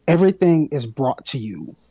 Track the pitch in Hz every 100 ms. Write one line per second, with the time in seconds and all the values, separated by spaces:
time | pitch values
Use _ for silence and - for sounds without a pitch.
0 | - 165 190 185 175 165 147 147 117 113
1 | 127 - - 135 110 85 64 - _